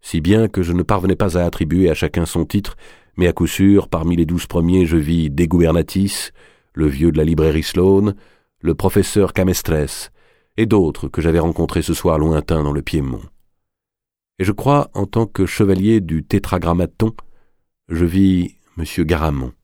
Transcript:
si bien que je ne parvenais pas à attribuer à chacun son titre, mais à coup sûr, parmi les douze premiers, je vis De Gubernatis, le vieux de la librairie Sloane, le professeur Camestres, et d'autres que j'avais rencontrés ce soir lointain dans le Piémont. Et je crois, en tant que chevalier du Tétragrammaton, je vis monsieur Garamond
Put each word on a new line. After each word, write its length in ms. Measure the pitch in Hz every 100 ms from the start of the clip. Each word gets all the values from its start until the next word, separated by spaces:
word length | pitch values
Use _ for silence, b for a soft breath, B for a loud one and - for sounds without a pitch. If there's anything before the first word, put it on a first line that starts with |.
si 160 | - 85
bien 280 | 80 107 110
que 140 | -
je 120 | 85
ne 80 | 87
parvenais 340 | 85 104 92 92
pas 220 | 101 87
à 60 | 87
attribuer 420 | - 80 87 92
à 60 |
chacun 320 | 80 80 - 82
son 180 | 87
titre, 320 | 80 104 - - b b b -
mais 100 | 87
à 60 |
coup 140 | - 85
sûr, 420 | - 98 101 -
parmi 280 | 82 82 85
les 100 | 80
douze 200 | 87 -
premiers, 380 | 87 85 92
je 140 | 87 82
vis 320 | 76 85 78
De 160 | 71 85
Gubernatis, 840 | 85 82 85 78 92 98 - - b b b b
le 120 | - 78
vieux 240 | 67 82
de 60 | 78
la 80 |
librairie 380 | 78 80 80 78
Sloane, 520 | 80 92 92 98 104 101 b b b _
le 140 | 80
professeur 580 | 80 95 101 95 104 92
Camestres, 800 | - 92 87 - 80 73 - - _ _ _ _ -
et 80 | 110
d'autres 420 | 107 82 71 71
que 140 | -
j'avais 160 | 80 82
rencontrés 420 | 82 82 82 -
ce 140 | 78
soir 240 | 82 90 80
lointain 440 | 78 78 - 80
dans 100 | 73
le 100 | 71
Piémont. 400 | 73 80 67 57 - _ _ _ _ _ _ _ _ _ _ _
Et 60 |
je 80 | 95
crois, 380 | 104 135 143 -
en 140 | - 101
tant 180 | 113
que 220 | 113 - 92
chevalier 560 | - 101 92 101 113
du 200 | 87 80
Tétragrammaton, 920 | 76 101 - 92 85 87 87 _ 110 - - - _ _ _ _ _
je 160 | 82
vis 520 | 87 92 98 92 87 _ _ -
monsieur 280 | 78 -
Garamond 500 | 78 82 78 71 64 -